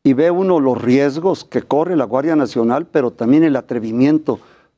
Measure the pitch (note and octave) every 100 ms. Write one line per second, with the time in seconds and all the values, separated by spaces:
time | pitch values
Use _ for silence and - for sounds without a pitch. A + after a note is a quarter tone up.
0 | C#3 C3 E3+ F3 F#3+ E3+ C3 A#2+ A#2+ C3+
1 | C#3+ D3 F#3 E3 - B2 - C#3 E3+ E3+
2 | A2 B2+ D#3 D3+ A#2+ B2 A#2 C3+ E3+ D#3
3 | A#2+ - A#2+ D3+ D#3+ B2+ - A#2+ A2 A#2
4 | C#3 D#3 D3+ A2+ - _ _